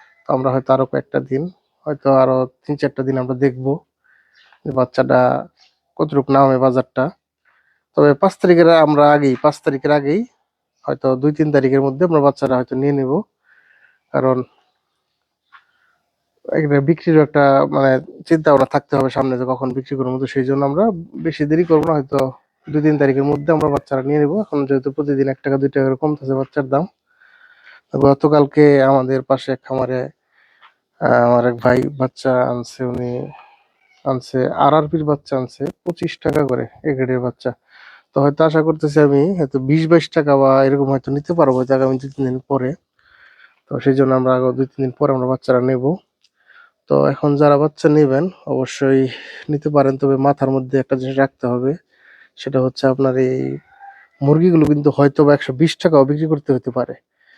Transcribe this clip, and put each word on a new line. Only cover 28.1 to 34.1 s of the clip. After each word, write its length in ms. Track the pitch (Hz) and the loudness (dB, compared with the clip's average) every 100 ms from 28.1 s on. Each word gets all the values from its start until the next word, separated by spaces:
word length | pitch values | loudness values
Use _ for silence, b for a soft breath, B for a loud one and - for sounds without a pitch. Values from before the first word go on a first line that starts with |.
| 139 156 151 147 - 147 143 | 2 2 2 2 4 4 6
আমাদের 360 | 135 139 127 135 | 4 2 0 -4
পাশে 260 | 135 135 - | -2 -4 -2
এক 100 | 131 | -8
খামারে, 360 | - 131 123 127 131 _ b b b b b b _ _ | -6 -6 -4 -4 -8 _ b b b b b b _ _
আহ, 200 | 165 120 | 0 2
আমার 200 | 120 120 120 | 4 2 0
এক 80 | 120 | 0
ভাই 180 | 127 127 127 | 0 0 -2
বাচ্চা 380 | 143 131 - 135 127 127 | -4 -8 -4 -2 0 -2
আনছে, 340 | 123 117 - 127 | -4 -10 -10 -8
উনি 260 | 123 123 123 - - b b b b b b | -6 -6 -8 -10 -16 b b b b b b
আনছে 320 | 139 | -6